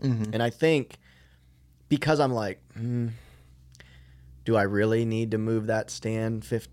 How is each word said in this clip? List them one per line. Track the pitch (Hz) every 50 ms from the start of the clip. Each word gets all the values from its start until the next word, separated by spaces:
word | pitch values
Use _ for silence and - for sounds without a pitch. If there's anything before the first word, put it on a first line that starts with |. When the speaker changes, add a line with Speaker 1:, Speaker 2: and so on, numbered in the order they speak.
Speaker 1:
Mm-hmm. | - 135 123 110 110 107 107
Speaker 2:
And | 135 117
I | 120
think | 117 - 160 160 160 147 120 - - - _ - - _ - _ _ _ _ _ _ _ _ _ _ _ _ _
because | - 139 - 147 156 147
I'm | 147 131 127
like, | 117 107 98 95 - _ _ _
"Hmm, | 107 113 120 120 120 117 117 113 117 - - - - - - - - - - - - - - - - - - - - - - - - -
do | - 113
I | 107 101
really | 98 101 101 104 110 110 113 117
need | 113 110 110 117 113
to | 110 110
move | 110 113 113 113 107 107
that | 113 110 107 -
stand? | - - - 110 110 113 110 113 113 110 107
Fif-, | - 123 113 - -